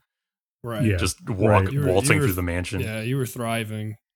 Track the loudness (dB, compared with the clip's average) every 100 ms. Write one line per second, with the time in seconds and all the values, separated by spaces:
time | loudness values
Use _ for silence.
0 | _ _ _ _ _ _ -10 -2 0 2
1 | -2 -4 -6 0 4 4 4 0 2 2
2 | 4 4 4 0 -2 -2 -4 -4 -4 -4
3 | -2 -2 -2 -6 -4 -4 -4 -6 -8 -10
4 | _